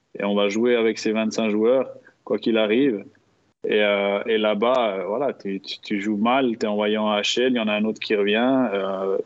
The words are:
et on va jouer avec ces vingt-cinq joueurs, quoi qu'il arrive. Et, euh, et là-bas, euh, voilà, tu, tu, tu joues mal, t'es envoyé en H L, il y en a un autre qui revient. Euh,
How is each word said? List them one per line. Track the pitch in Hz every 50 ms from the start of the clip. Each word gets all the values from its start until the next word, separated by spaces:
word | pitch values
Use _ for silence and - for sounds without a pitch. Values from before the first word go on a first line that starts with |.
| _ _ _ -
et | -
on | 101 101
va | 101 101 104
jouer | 101 113 117 123 120
avec | 117 113 113 107 -
ces | - 113
vingt-cinq | 107 110 110 110 107 - 113 107
joueurs, | 104 107 110 113 127 135 123 - - - - - _ _ _
quoi | - - 107
qu'il | - 120 110 110
arrive. | 110 107 107 123 139 143 110 98 95 - _ _ _ _ _ _ _ _ _ _ - -
Et, | - 107
euh, | 104 104 101 101 101 101 101 101 - 117
et | 113 107
là-bas, | 107 107 107 101 110 117 131 131 120 110 95 95
euh, | 90 90
voilà, | 104 123 143 131 104
tu, | - - 101 98 95
tu, | - - - -
tu | - - 110 101
joues | 98 107 107
mal, | 101 107 120 123 139 135 123 113 113
t'es | - 110
envoyé | 104 104 104 104 107 107
en | 107 107
H | 107 104 104 - - 120
L, | 123 131 127
il | 120
y |
en | 110 107
a | 104
un | 107 107
autre | 110 104 -
qui | - - 110
revient. | 101 101 101 104 110 120 127 135 131 131 113
Euh, | 98 98 95 95 98 95 98 98 95 - -